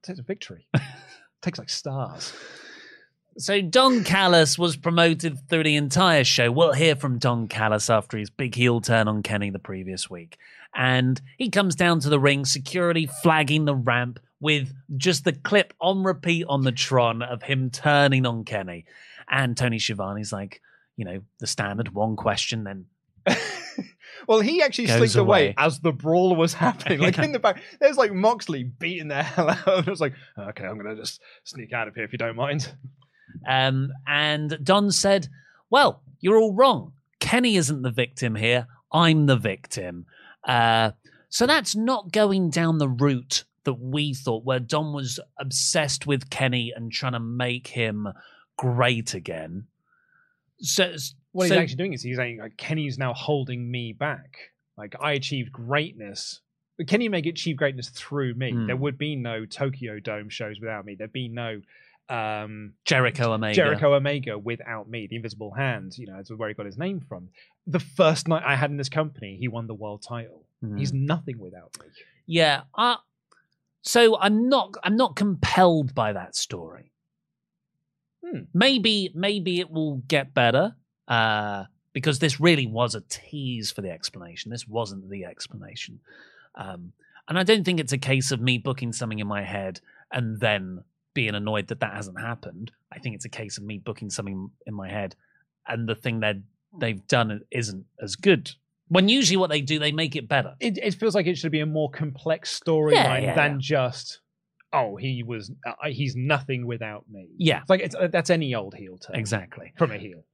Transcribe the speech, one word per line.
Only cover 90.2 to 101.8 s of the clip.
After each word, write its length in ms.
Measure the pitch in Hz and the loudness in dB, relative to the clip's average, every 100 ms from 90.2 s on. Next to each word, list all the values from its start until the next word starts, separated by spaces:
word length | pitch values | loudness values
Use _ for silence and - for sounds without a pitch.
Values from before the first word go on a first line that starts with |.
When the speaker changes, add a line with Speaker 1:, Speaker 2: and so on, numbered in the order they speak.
| 117 110 | -4 0
Speaker 2:
then 440 | 113 104 92 92 - _ _ | 0 0 -4 -12 -16 _ _
being 220 | 143 110 | -4 -2
annoyed 320 | 104 104 107 95 | -2 -2 -2 -4
that 140 | 107 | -4
that 120 | 107 | -6
hasn't 260 | 101 98 92 | -6 -10 -10
happened. 520 | 110 117 - 85 117 _ _ | -10 -10 -14 -14 -16 _ _
I 80 | - | -12
think 160 | 127 | -12
it's 100 | 104 | -10
a 40 | - | -14
case 280 | - 107 - | -12 -12 -12
of 60 | |
me 140 | 101 101 | -12 -10
booking 320 | 120 - 104 | -10 -10 -10
something 400 | - 101 95 95 _ | -8 -8 -10 -12 _
in 80 | - | -14
my 160 | 104 95 | -12 -8
head 260 | 101 95 - _ _ _ _ - | -8 -8 -12 _ _ _ _ -8
and 200 | 117 117 | -6 -4
the 80 | |
thing 260 | 110 127 113 | -4 -4 -2
that 160 | 107 98 - _ _ 175 | -2 -4 -10 _ _ -6
they've 280 | 117 95 - | -4 -6 0
done 340 | 127 110 104 - | 0 0 -4 -8
isn't 340 | 123 113 95 - - | -6 -6 -8 -16 -14
as 140 | 104 | -12
good. 360 | - 196 - - - _ _ _ | 0 4 4 0 -18 _ _ _
When 200 | 175 196 | 4 4
usually 280 | 262 190 190 | 4 4 4
what 120 | 180 | 2
they 120 | 151 | 0
do, 160 | 135 156 | 0 0
they 120 | 151 | 0
make 240 | 151 160 | 0 -2
it 120 | 143 113 | -4 0
better. 280 | 139 - - | 0 0 -4
Speaker 1:
It, 180 | 240 185 | -4 -2
it 160 | 220 | -4
feels 200 | 185 220 | -2 0
like 120 | 196 170 | 2 0
it 100 | 160 | -2
should 140 | 165 | -2
be 80 | 151 | -2
a 40 | |
more 240 | 151 151 | -2 -2